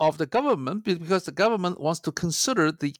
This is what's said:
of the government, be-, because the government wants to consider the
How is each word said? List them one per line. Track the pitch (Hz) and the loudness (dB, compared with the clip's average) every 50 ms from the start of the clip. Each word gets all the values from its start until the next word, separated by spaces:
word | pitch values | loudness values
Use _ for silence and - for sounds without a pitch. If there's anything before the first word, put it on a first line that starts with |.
of | 156 156 151 | 0 2 2
the | 156 156 | 0 -2
government, | 135 - 240 285 285 220 143 - 135 185 220 214 | 0 0 0 2 2 0 0 -2 -4 -4 -4 -2
be-, | 202 180 | -2 -2
because | 170 165 165 190 180 - | -2 0 0 0 0 -2
the | 156 | -2
government | 135 135 202 233 226 196 180 180 - - | 0 2 2 2 2 2 0 -2 -2 -2
wants | 143 156 165 - | -2 -2 -2 -2
to | - 165 | -4 -6
consider | - - 175 170 151 - - 262 254 190 156 156 | -4 -2 -2 -2 -2 0 0 0 2 2 2 2
the | 156 - 147 143 - | 2 0 -4 -6 -6